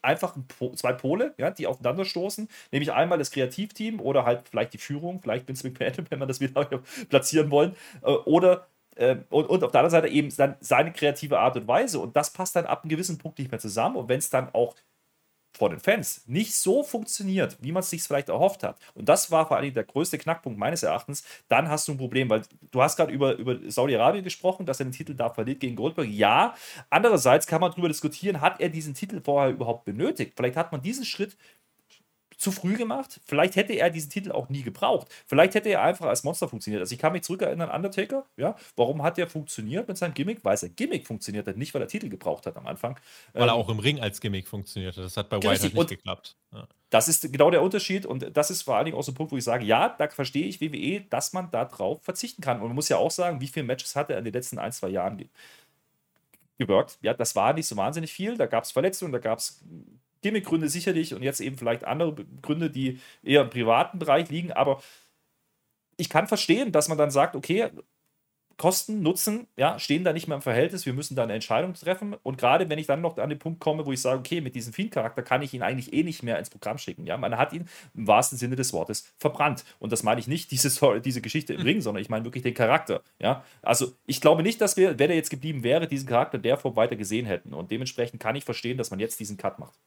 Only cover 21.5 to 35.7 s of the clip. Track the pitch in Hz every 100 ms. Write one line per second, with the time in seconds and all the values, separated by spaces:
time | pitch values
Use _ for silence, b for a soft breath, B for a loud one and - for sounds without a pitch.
21.5 | 117 160 147 - 139 127 131 131 - -
22.5 | _ - 127 143 - 160 139 135 147 151
23.5 | 123 - 107 135 117 123 196 180 - 180
24.5 | 185 170 131 131 127 156 131 117 - 113
25.5 | 135 131 113 127 165 123 104 104 127 226
26.5 | B B B B 151 233 190 127 127 -
27.5 | 160 175 175 175 151 151 - 190 170 156
28.5 | - 175 160 151 135 196 196 - 143 135
29.5 | - 117 117 - 101 208 370 - - 127
30.5 | 131 170 - 147 262 240 - 202 - b
31.5 | b b _ _ _ _ _ _ - -
32.5 | 190 175 226 226 254 262 - - 147 185
33.5 | 190 214 226 170 165 147 - 190 - 127
34.5 | 139 123 - 220 220 - B - 135 185
35.5 | 208 214